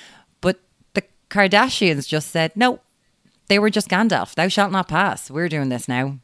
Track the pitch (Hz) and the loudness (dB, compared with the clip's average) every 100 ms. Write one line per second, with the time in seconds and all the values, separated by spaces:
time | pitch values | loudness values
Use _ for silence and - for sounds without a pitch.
0 | - - _ _ 165 - _ _ _ - | -20 -20 _ _ -4 -4 _ _ _ -8
1 | - _ - 202 196 202 254 - 185 147 | -8 _ -4 0 4 4 2 2 0 0
2 | - 156 - 170 160 208 247 247 _ _ | -2 -4 -2 -2 -2 0 0 0 _ _
3 | _ _ _ _ - 202 214 214 - 180 | _ _ _ _ 0 2 2 0 0 0
4 | 220 151 90 - 180 208 196 190 180 156 | 2 0 -2 -2 0 0 0 0 -2 0
5 | 196 110 - 139 175 151 135 123 - 123 | 0 -2 -8 -6 -4 -2 -2 -4 -4 -4
6 | 135 135 | -4 -6